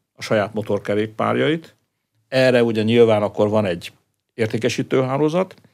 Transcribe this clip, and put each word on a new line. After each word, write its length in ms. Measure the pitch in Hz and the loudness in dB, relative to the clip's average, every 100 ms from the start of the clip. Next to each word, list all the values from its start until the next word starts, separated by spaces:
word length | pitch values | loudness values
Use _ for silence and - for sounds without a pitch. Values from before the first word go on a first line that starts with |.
| _ - | _ -16
a 60 | |
saját 320 | - 110 98 | -4 -2 -2
motorkerékpárjait. 1200 | 104 101 101 - 104 110 110 110 117 135 165 160 _ _ _ _ _ _ | -6 -4 -4 -2 -4 -4 -4 -2 -2 -2 -4 -8 _ _ _ _ _ _
Erre 340 | 131 131 123 | 0 4 4
ugye 200 | 117 110 | 2 0
nyilván 400 | 110 117 113 107 | 2 6 6 4
akkor 260 | 104 - 104 | 0 0 0
van 160 | 107 | 0
egy 280 | 101 87 - - _ _ _ | -2 -4 -10 -20 _ _ _
értékesítőhálózat, 1200 | - 110 117 123 - 135 131 131 135 151 170 190 - _ | -6 -4 -2 -4 -4 -2 -2 -2 -2 -2 -2 -4 -8 _